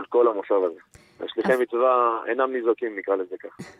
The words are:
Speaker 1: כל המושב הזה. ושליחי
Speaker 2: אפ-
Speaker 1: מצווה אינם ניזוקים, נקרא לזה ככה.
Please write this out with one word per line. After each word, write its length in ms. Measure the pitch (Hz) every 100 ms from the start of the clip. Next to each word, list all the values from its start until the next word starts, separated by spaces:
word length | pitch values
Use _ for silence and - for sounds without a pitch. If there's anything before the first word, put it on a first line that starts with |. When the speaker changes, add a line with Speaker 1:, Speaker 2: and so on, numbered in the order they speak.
| 101
Speaker 1:
כל 180 | 120 120
המושב 280 | 104 - 101 90
הזה. 140 | 80 _ - _ -
ושליחי 340 | 87 113 104
Speaker 2:
אפ- 60 | 127
Speaker 1:
מצווה 300 | 120 120 127 123 120 113 -
אינם 240 | 123 131
ניזוקים, 460 | 131 117 110 117 101
נקרא 160 | 95 95
לזה 200 | 90 92
ככה. 200 | 85 - -